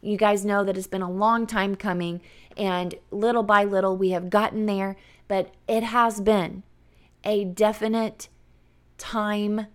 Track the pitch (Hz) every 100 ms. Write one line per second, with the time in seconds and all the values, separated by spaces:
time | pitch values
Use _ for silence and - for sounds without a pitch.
0 | 196 208 208 208 202 202 196 190 190 190
1 | 180 185 208 233 226 220 196 196 208 180
2 | 170 175 - - - - 196 180 180 -
3 | _ 202 220 240 214 208 202 196 190 185
4 | 190 180 180 208 220 220 214 196 196 196
5 | - - _ 196 180 - - 220 226 233
6 | 233 208 196 214 170 - - _ _ _
7 | _ _ - 214 196 180 214 208 220 226
8 | 220 220 - _ _ _ _ _ _ _
9 | - 226 208 208 208 214 208